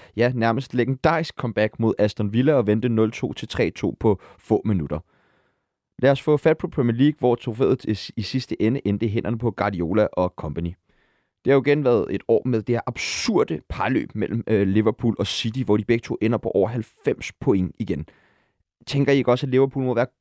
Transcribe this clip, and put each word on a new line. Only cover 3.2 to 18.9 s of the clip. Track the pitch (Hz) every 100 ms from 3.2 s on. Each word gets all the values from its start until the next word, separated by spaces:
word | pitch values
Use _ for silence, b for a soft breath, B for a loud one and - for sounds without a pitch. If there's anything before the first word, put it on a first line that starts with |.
| 123
til | - 113
tre | - 90
to | - 92 -
på | 113 95 B B
få | - 110
minutter. | 110 95 71 78 - _ _ _ _ _ _ _ _ -
Lad | 131
os | 139
få | - 147
fat | 160 160
på | 180
Premier | - 120 117
League, | 147 151
hvor | 123
trofæet | 117 - 110 123 135
i, | - 104 - -
i |
sidste | 101 131 - -
ende | 107 135 101
endte | 101 107
i |
hænderne | 113 - 117
på | 120
Guardiola | - 104 92 82 107 104
og | - 90 -
company. | 80 78 85 - _ _ _ _ _ _
Det | 123
har |
jo | 139
igen | 139 147
været | 131 113 -
et | 98 -
år | 117
med | 131 113
det | 104
her | 120 -
absurde | - - - - 190 - 78 -
parløb | - 98 131 -
mellem, | 107 - 113 -
øh, | 107 98
Liverpool | 101 107 110 117 98
og | 98
City, | - 113 127
hvor | 110 107
de |
begge | 104 117
to | - -
ender | 110 113
på | -
over | 98 107
halvfems | 123 - _ 143 - -
point | - 139 101 90 -
igen. | 98 78 78 b b b b b _ _
Tænker | -